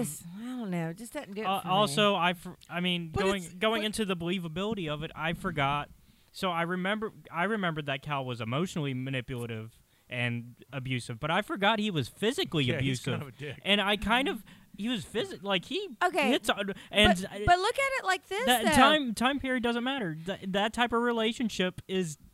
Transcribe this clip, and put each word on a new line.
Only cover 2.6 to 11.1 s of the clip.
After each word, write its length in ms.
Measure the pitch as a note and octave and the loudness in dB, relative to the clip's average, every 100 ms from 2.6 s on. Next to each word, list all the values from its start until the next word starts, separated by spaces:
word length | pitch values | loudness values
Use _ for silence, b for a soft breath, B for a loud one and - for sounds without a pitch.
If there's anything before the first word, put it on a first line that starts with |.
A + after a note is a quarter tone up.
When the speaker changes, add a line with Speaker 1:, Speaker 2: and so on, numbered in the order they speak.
| - | -8
Speaker 2:
I 100 | E3 | -2
mean, 280 | F3+ F3 E3 | 0 0 -2
Speaker 3:
But 100 | D#3 | 0
Speaker 2:
going, 200 | F#3+ G3 | 2 0
Speaker 3:
it's, 100 | F3 F3 | -4 -2
Speaker 2:
going 260 | G#3+ A3 | 0 2
Speaker 3:
but 40 | G#3+ | 0
Speaker 2:
into 180 | G#3 G#3 | -2 0
the 100 | F#3 | 0
believability 720 | E3+ G3 E3+ D#3 G#3 A3 D#3+ | 0 -2 -2 -4 -2 -2 -4
of 140 | D3 | -4
it, 100 | D#3 - | -6 -4
I 180 | D#3 | -4
forgot. 560 | E3+ F#3+ D#3 C#3 C#3+ C#3+ - b b b | -2 -2 0 2 0 -2 -12 b b b
So 200 | - F#3+ | -4 -2
I 120 | E3 | 0
remember, 480 | E3+ F#3 F#3 G#3+ G#3+ D3+ - | 0 0 0 -2 -4 -8 -10
I 140 | D#3+ F#3 | -2 0
remembered 420 | A3 F#3 D#3 C#3+ | 2 0 -2 -4
that 140 | C#3 | -4
Cal 220 | D3 C#3+ B2+ | -2 -4 -2
was 160 | A#2 | -4
emotionally 520 | A2 C3 F3+ F3 C#3+ | -2 0 0 -2 -2
manipulative 840 | B2+ C3 C3+ A#2 B2+ A#2+ A2+ A2 - b b b | -2 -4 -4 -4 -6 -6 -8 -10 -16 b b b
and 460 | B2 A#2+ A#2+ A#2+ A#2+ - | -2 0 -2 -6 -14 -12
abusive, 480 | C#3 B2+ B2+ - | -8 -4 -4 -4